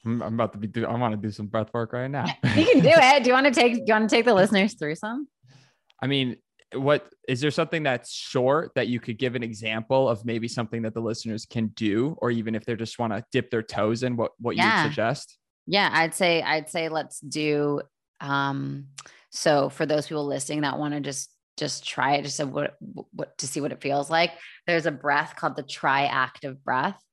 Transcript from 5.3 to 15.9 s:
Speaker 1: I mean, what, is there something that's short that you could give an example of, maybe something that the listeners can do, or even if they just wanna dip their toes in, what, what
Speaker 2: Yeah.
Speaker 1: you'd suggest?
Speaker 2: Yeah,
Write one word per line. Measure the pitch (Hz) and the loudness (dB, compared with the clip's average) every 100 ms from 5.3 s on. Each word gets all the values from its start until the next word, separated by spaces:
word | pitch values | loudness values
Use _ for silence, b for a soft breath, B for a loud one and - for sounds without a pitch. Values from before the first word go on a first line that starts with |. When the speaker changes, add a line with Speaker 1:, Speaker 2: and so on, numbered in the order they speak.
| _ b b b b b _ | _ b b b b b _
Speaker 1:
I | 131 | -2
mean, | 139 127 - _ _ _ | 0 0 -4 _ _ _
what, | 123 139 147 - _ - | -4 2 2 0 _ -4
is | 127 | 0
there | 151 | 0
something | 156 160 165 | 0 -2 0
that's | 147 120 - | 0 -2 -6
short | - - 131 127 147 - | -12 -4 0 2 2 0
that | 131 117 | -2 -2
you | 120 | -2
could | - 110 | -4 -4
give | 127 123 | -2 -2
an | |
example | 117 107 110 110 110 135 131 | -6 -6 -6 -6 0 2 2
of, | 113 117 | 0 -2
maybe | 113 117 | -4 -4
something | 127 110 117 | -6 -6 -4
that | 110 113 | -6 -4
the | |
listeners | 113 113 113 110 - | -4 -6 -6 -8 -6
can | 120 110 | -4 -4
do, | - 107 104 139 165 | -2 0 0 -2 -2
or | 120 | -2
even | 120 110 110 | -2 -2 -6
if | - | -6
they | 110 | -6
just | 113 - | -8 -4
wanna | 117 104 - | -4 -4 -2
dip | 127 120 | -2 0
their | 117 | -4
toes | 110 113 107 113 | -4 0 0 0
in, | 127 120 | -2 -2
what, | 104 _ | -4 _
what | 117 110 | -4 2
Speaker 2:
Yeah. | 196 208 | 2 2
Speaker 1:
you'd | 147 | 0
suggest? | 143 110 147 - _ _ _ - | 0 -2 -2 -10 _ _ _ -2
Speaker 2:
Yeah, | 190 180 | 2 2